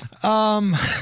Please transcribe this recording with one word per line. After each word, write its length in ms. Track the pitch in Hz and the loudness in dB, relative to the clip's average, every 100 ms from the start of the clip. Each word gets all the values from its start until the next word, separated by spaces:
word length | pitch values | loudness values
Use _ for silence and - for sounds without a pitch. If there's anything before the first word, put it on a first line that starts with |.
| - - | -18 -4
Um, 520 | 196 220 214 214 202 160 - - | 0 2 2 2 0 0 -2 -4